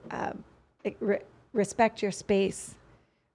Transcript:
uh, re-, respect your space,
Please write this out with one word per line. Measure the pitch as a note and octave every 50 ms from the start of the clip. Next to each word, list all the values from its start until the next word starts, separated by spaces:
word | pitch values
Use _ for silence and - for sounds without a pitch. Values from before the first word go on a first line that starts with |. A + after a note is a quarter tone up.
| - A3+
uh, | - - - - - - - - - _ _ _ _ _ - G3+ G3+ -
re-, | A#3 G3+ G3+ - - - - - - _
respect | - G#3+ G3 - - - A3+ A3 A3 -
your | G#3 G3
space, | F#3 - - - G3+ G3 G3 F#3+ - - - - - - - - - _ _ _ _ _ _ _